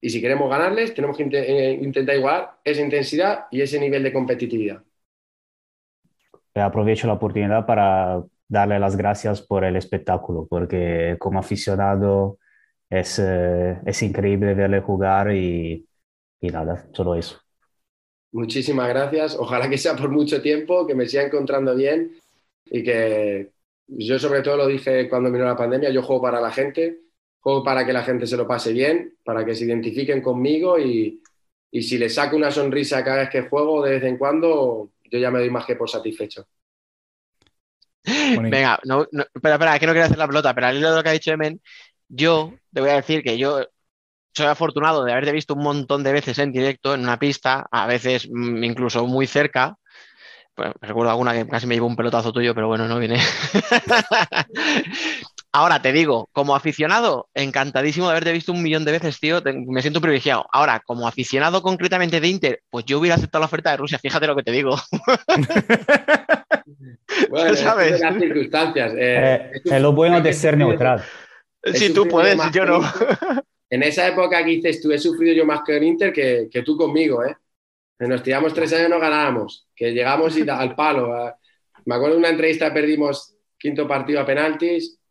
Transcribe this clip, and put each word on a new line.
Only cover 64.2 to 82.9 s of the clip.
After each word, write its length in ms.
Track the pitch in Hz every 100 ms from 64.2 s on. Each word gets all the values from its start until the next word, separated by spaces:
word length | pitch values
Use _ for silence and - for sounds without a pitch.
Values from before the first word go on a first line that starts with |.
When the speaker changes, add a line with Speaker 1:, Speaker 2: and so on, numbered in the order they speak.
| 151
Speaker 4:
lo 80 | 139
que 60 |
te 100 | 117
digo. 240 | 123 139 135 -
<laughs> 1400 | - - 254 - - 139 - - 226 - 285 - 294 - 311 - 320 - 143 135 120 _ - -
Speaker 1:
Bueno, 240 | 147 165
Speaker 4:
¿Sabes? 380 | - - 208 165
Speaker 1:
es 80 | 170
que 60 | 165
las 100 | 190
circunstancias, 760 | 170 147 127 151 165 160 117 117
eh, 20 |
Speaker 2:
Eh, 520 | 123 120 131 131 -
Speaker 1:
es 120 | 135 -
un 60 |
Speaker 2:
es 80 | 135
lo 100 | 139
bueno 280 | 143 165 175
de 100 | 160
Speaker 1:
que 20 |
Speaker 2:
ser 220 | 151 156
Speaker 1:
sufrido, 140 | 147 139
Speaker 2:
neutral. 340 | 110 160 123 - - - - _ _
Speaker 1:
he 120 | -
Speaker 4:
Si 140 | 175 202
tú 60 | 165
Speaker 1:
sufrido 80 | 185
Speaker 4:
puedes, 260 | 170 165 175
Speaker 1:
más 160 | 156
Speaker 4:
yo 100 | 170
Speaker 1:
que 60 | 180
Speaker 4:
no. 60 | 175
Speaker 1:
Inter. 640 | 160 - 247 220 370 262 - _ _
En 120 | 127
esa 260 | 147 156 180
época 360 | 180 180 170
que 60 | 165
dices 300 | 165 165 151
tú, 120 | 151
he 60 | 147
sufrido 360 | 165 165 165
yo 100 | 160
más 160 | 156 151
con 200 | 147 147
Inter 300 | 156 165 196
que, 360 | 156 135 123 113
que 120 | 123
tú 140 | 123 151
conmigo, 480 | 160 147 160 123
¿eh? 120 | 127 - _ _ _ _ _ _
Que 80 | 120
nos 160 | 127
tiramos 300 | 131 131 160
tres 180 | 156 160
años 160 | 160 170
y 20 |
no 100 | 170
ganábamos, 680 | 160 151 147 120 101 - _
que 180 | _ 117
llegamos 440 | 120 123 139 160 156
y 80 |
da-, 140 | 147 131
al 160 | 127
palo. 400 | 127 151 143 120
A, 220 | 120 120 - _ _ _ _
me 100 | -
acuerdo 200 | 120 139
de 60 | 165
una 80 | 170
entrevista, 420 | 160 160 160 156
perdimos 640 | 156 151